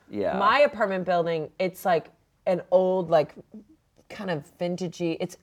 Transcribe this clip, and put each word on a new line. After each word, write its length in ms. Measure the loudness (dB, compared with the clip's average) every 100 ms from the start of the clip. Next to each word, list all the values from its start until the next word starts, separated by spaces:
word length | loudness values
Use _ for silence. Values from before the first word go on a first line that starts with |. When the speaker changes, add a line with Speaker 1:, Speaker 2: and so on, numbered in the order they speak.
| _
Speaker 1:
Yeah. 280 | -4 -2 2
Speaker 2:
my 220 | 4 4
apartment 440 | 4 2 -2 -2 0
building, 460 | 0 0 -2 -6 -4
it's, 260 | -4 -2 0
like, 240 | 0 -2 _ _ _ -2
an 140 | -2 2
old, 380 | 2 4 0 2
like, 260 | 2 2 -6 -20 -20 -20 _ _ _ -18
kind 220 | -10 -6
of 120 | -6 -8 -8
vintagey, 600 | -6 -4 -8 -4 -4 -4
it's, 180 | -6 -6